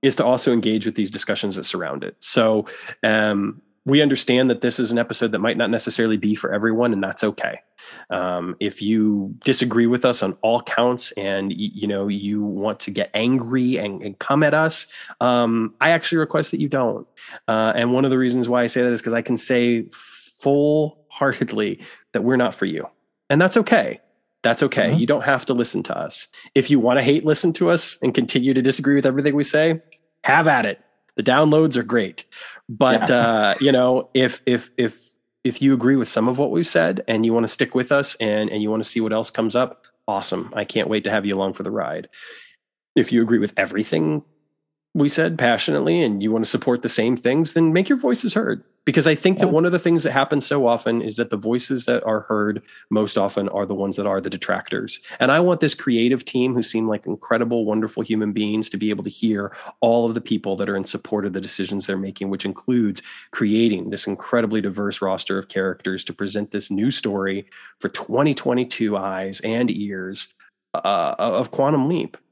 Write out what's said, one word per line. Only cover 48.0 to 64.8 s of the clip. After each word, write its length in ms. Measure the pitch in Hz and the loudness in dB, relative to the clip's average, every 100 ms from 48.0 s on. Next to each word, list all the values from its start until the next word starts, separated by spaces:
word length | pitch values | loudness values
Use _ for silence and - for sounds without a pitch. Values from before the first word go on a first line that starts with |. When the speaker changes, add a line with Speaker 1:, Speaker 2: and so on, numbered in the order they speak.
| 247 247 233 | 0 0 0
Speaker 1:
heard. 280 | - - 110 - _ | -2 -2 -4 -8 _
Because 220 | - 143 151 | 0 4 4
I 80 | |
think 240 | 151 185 185 | 4 2 2
that 60 | 190 | 4
Speaker 2:
Yeah. 60 | |
Speaker 1:
one 140 | 151 175 | 4 4
of 60 | |
the 60 | 175 | 2
things 240 | 170 165 | 2 2
that 80 | 151 | 2
happens 340 | 127 135 143 131 | 0 2 0 0
so 200 | 143 123 | 2 2
often 360 | 117 - 117 | 2 0 -2
is 140 | 113 107 | -4 -4
that 120 | 117 | -4
the 80 | 107 | -2
voices 480 | 104 123 - 131 | -2 -2 0 -4
that 180 | 120 120 | 0 -2
are 160 | - 110 | 0 -4
heard 400 | - 107 104 107 - - - | -2 -2 0 -2 -8 -20 -2
most 280 | 110 107 - | 0 0 0
often 280 | 98 - 101 | 0 0 -2
are 160 | 98 98 | -2 -4
the 80 | |
ones 220 | 98 98 95 | -2 -4 -2
that 100 | 101 | -2
are 120 | 98 | -2
the 120 | 92 | -4
detractors. 720 | 92 - 98 - 107 110 - - - | -8 -4 -4 -4 -6 -6 -12 -16 -2
And 100 | 127 | 2
I 100 | 147 | 4
want 200 | 175 175 | 4 2
this 140 | 151 | 0
creative 500 | - - 117 117 127 | 0 -2 2 2 0
team 300 | - 127 127 | -2 -2 0
who 80 | 123 | 0
seem 260 | 113 113 113 | -2 -2 -2
like 160 | 107 - | -2 -6
incredible, 600 | 104 - 117 117 120 107 | -10 -2 0 0 0 0
wonderful 360 | 107 107 - | 0 -2 -4
human 300 | 113 110 104 | -2 0 0
beings 380 | 101 104 107 107 | -2 -2 -2 -4
to 80 | 98 | -4
be 100 | 107 | -4
able 160 | 104 | -4
to 60 | 101 | -6
hear 440 | - 117 104 101 - - - | -4 -2 0 -4 -10 -20 -2
all 240 | 120 117 117 | 2 2 2
of 80 | |
the 80 | 113 | -2
people 340 | - 107 - 95 | -4 -4 -2 -4
that 140 | 98 | -2
are 60 | 98 | -4
in 80 | |
support 420 | 95 - - 107 101 | -4 -8 -4 -4 -4
of 80 | |
the 60 | 92 | -6
decisions 460 | 92 - 95 101 92 | -8 -8 -6 -6 -6
they're 120 | 95 | -6
making, 320 | 98 95 98 | -6 -8 -8
which 160 | 95 98 | -6 -6
includes 560 | 92 - 123 107 95 - - - | -8 -2 0 0 -2 -12 -20 -14
creating 600 | - 110 107 117 101 87 | -4 0 2 2 0 -4
this 160 | 101 - | -6 -6
incredibly 560 | 98 - 120 113 110 | -6 -2 -2 0 -2
diverse 400 | 101 98 | -4 -4